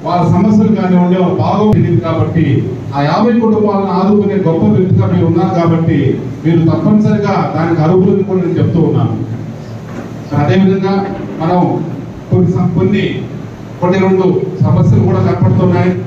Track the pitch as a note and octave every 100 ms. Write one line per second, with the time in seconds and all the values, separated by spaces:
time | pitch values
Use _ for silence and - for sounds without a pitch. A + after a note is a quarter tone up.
0 | E3 F3 D#3+ F3 G#3+ G#3 F#3 F#3+ F#3 F3+
1 | F3 F#3 F3 - - G3+ G#3+ - - -
2 | - - - D#3+ C#3+ A#2+ - - - C#3
3 | C#3+ F#3 A3+ A#3 G#3+ G#3 G3+ G3 F#3+ F3+
4 | G3+ G#3 G3 G3 D#3+ - G#3 G3+ F#3 -
5 | - F3+ E3 E3 F#3 E3+ E3 D#3+ E3 D3
6 | C3 - - - D#3 E3+ D#3+ D#3 G3+ G#3+
7 | - G#3 G3 F#3 - D#3 E3 D#3+ D#3 F#3
8 | G3 G3 F#3+ F#3 E3 - - E3 D3 B2+
9 | - A2 - - - - - - - -
10 | - - - C#3+ - F#3 F#3+ F#3+ F#3 G3
11 | F#3 - - - E3 F3+ D#3 - - -
12 | - - - F#3 F3 - F#3 - - G3+
13 | - - - - - - - - F3+ G3
14 | F#3+ F#3 F#3 - - - - - - -
15 | - F#4 - F4+ G#3 F3+ F3+ F3 F3+ F#3